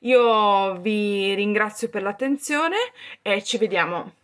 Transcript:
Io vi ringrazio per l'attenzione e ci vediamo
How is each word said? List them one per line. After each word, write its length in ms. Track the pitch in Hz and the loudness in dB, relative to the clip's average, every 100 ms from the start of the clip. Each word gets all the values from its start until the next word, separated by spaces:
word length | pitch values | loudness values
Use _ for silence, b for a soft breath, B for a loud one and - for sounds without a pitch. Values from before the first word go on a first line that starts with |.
Io 760 | 233 254 233 220 208 196 196 180 | 4 4 6 4 4 4 2 -2
vi 520 | 196 214 208 202 196 | -2 -2 0 0 0
ringrazio 540 | 196 202 208 214 - 226 | 0 0 0 -2 -4 -6
per 140 | 214 | -4
l'attenzione 760 | 196 202 269 277 - 294 330 392 480 B B B | -6 -4 -4 -4 -2 -2 0 -2 -4 B B B
e 200 | - 202 | -2 -2
ci 140 | - 226 | -2 -2
vediamo 560 | 214 180 165 170 - _ | 0 0 -2 -4 -8 _